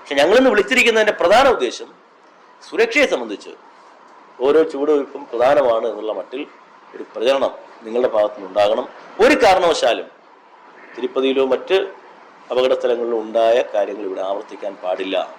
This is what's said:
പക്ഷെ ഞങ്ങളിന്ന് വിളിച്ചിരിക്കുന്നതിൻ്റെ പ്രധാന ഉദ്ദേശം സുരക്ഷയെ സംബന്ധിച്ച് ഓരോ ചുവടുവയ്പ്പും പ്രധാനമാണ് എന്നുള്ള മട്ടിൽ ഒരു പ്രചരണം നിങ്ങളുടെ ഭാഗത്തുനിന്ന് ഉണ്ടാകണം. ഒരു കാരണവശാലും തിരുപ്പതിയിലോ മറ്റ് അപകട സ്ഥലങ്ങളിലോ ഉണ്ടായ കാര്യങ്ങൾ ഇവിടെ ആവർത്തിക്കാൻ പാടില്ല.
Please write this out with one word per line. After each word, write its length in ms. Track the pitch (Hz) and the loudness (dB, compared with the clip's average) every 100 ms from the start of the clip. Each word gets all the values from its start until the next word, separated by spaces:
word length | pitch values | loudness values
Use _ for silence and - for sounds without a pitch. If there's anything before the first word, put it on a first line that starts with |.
പക്ഷെ 140 | - | -4
ഞങ്ങളിന്ന് 360 | 139 151 226 262 | 0 4 4 4
വിളിച്ചിരിക്കുന്നതിൻ്റെ 600 | 208 196 254 233 220 208 | 4 2 2 2 2 2
പ്രധാന 360 | - 170 214 277 | 2 4 4 4
ഉദ്ദേശം 580 | 196 123 - 117 - _ _ _ _ _ _ - | 0 -2 -6 -16 -20 _ _ _ _ _ _ -14
സുരക്ഷയെ 360 | 160 226 226 285 | -2 0 2 0
സംബന്ധിച്ച് 440 | 151 117 101 - - - - - - - - - - | -2 -6 -10 -14 -20 -20 -20 -20 -20 -20 -20 -20 -4
ഓരോ 220 | 127 156 | 2 2
ചുവടുവയ്പ്പും 640 | 160 139 147 147 135 143 | 2 -2 0 0 -2 -10
പ്രധാനമാണ് 640 | 143 117 123 147 131 113 117 | -12 -2 2 2 2 0 -2
എന്നുള്ള 240 | 104 107 | -6 -8
മട്ടിൽ 340 | 101 - 131 151 - - - - | -8 -8 -12 -12 -16 -20 -20 -20
ഒരു 100 | - - 107 | -18 -16 -4
പ്രചരണം 380 | 113 139 117 - - - | 0 0 0 -6 -20 -20
നിങ്ങളുടെ 260 | 110 117 123 | -8 -2 0
ഭാഗത്തുനിന്ന് 400 | 110 107 104 95 | 0 -2 -2 -8
ഉണ്ടാകണം. 400 | 95 104 127 131 - - - | 0 0 0 -4 -12 -20 2
ഒരു 140 | 240 | 2
കാരണവശാലും 720 | 285 214 185 175 151 127 104 87 _ _ - _ - - - - - | 4 4 4 4 2 0 -2 -6 _ _ -20 _ -20 -20 -20 -20 -8
തിരുപ്പതിയിലോ 500 | 123 - 135 131 135 | -6 -2 0 0 0
മറ്റ് 400 | 123 - 185 - - - - - - - | -2 0 -2 -2 -10 -20 -20 -20 -20 -6
അപകട 280 | 123 131 131 | 0 0 0
സ്ഥലങ്ങളിലോ 420 | 123 117 117 117 | 0 -2 -2 -4
ഉണ്ടായ 440 | 110 110 113 120 - | -2 0 2 2 0
കാര്യങ്ങൾ 280 | 107 101 104 | -2 -4 -4
ഇവിടെ 180 | 101 95 | -8 -6
ആവർത്തിക്കാൻ 540 | 95 101 - 98 104 98 | -6 -6 -8 -12 -12 -10
പാടില്ല. 440 | 92 92 95 92 - | -6 -6 -4 -4 -6